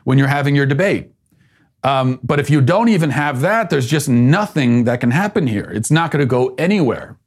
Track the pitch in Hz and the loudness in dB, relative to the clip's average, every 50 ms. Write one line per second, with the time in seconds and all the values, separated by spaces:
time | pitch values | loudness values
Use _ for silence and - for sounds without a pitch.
0 | - 127 131 139 139 135 143 143 135 143 143 139 139 135 143 139 190 202 135 92 | -4 0 2 2 2 2 0 -2 0 0 0 0 0 0 0 0 0 0 -2 -2
1 | - - _ _ _ _ _ _ _ _ _ _ _ _ _ _ - 131 139 131 | -6 -10 _ _ _ _ _ _ _ _ _ _ _ _ _ _ -4 -2 0 0
2 | 131 127 127 - - 131 156 143 139 - 147 147 127 123 175 208 233 233 214 170 | 0 -2 -2 -4 -4 -2 -2 0 0 2 2 2 4 4 2 2 2 2 2 2
3 | 165 147 113 147 147 147 135 123 139 185 214 226 226 - 160 139 123 117 151 147 | 2 0 0 -2 -2 -2 -2 -2 0 0 0 0 -2 0 -2 -2 -2 0 -2 -2
4 | - 139 120 120 120 131 156 196 214 202 - 156 135 120 120 123 117 120 120 120 | 0 0 2 2 4 4 2 2 0 -2 -2 -2 0 2 2 2 2 0 -2 -2
5 | 127 120 127 170 202 208 - 202 160 120 107 101 - - - 107 113 - 151 160 | 0 0 0 0 0 0 -2 -2 -2 -2 -2 -4 -6 -6 -6 -6 -2 0 0 0
6 | 165 156 - 143 143 117 127 123 127 127 - - 156 185 214 196 151 117 101 71 | 0 0 0 0 0 0 0 0 0 -2 -2 -2 -2 0 0 0 0 0 -2 -4
7 | - - - _ _ | -8 -14 -20 _ _